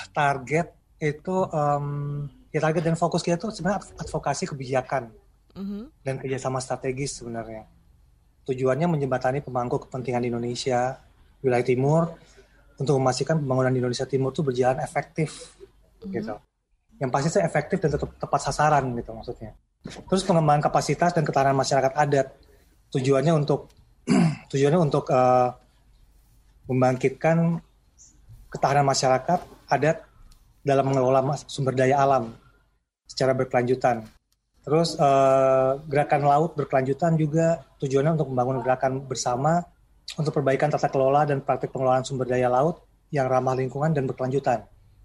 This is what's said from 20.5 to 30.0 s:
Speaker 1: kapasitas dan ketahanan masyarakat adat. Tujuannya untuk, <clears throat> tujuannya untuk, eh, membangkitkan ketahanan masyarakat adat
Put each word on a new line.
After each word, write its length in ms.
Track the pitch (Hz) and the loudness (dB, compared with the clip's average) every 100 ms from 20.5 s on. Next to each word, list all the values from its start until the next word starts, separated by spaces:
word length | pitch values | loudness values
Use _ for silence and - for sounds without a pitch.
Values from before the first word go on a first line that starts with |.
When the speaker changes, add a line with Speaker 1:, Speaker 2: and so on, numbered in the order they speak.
| 147 | 2
Speaker 1:
kapasitas 560 | 156 147 - 143 175 170 | 2 0 0 0 0 0
dan 80 | |
ketahanan 320 | 147 139 135 139 | 0 2 2 2
masyarakat 360 | 127 135 135 | 2 2 2
adat. 420 | 147 143 139 135 - _ _ _ _ _ | 0 2 2 0 -8 _ _ _ _ _
Tujuannya 420 | 139 127 135 151 | -2 2 2 4
untuk, 400 | 156 147 139 - _ _ _ | 2 2 -2 -4 _ _ _
<clears throat> 480 | - 196 165 139 - | 0 2 2 0 -6
tujuannya 240 | 139 143 175 | 0 2 4
untuk, 320 | 151 147 - | 2 0 2
eh, 420 | 127 127 127 123 - _ _ _ _ _ _ _ _ _ _ - | 4 6 4 2 -2 _ _ _ _ _ _ _ _ _ _ -4
membangkitkan 920 | 127 127 123 131 - 160 165 170 170 - _ _ _ - _ - - - | 2 2 2 -2 0 0 2 2 -2 -8 _ _ _ -20 _ -20 -20 -16
ketahanan 360 | - 135 143 | -2 2 2
masyarakat 560 | 139 131 131 131 - 180 - - - | 2 2 2 2 0 -2 -4 -20 -2
adat 380 | 135 147 160 | 0 2 -2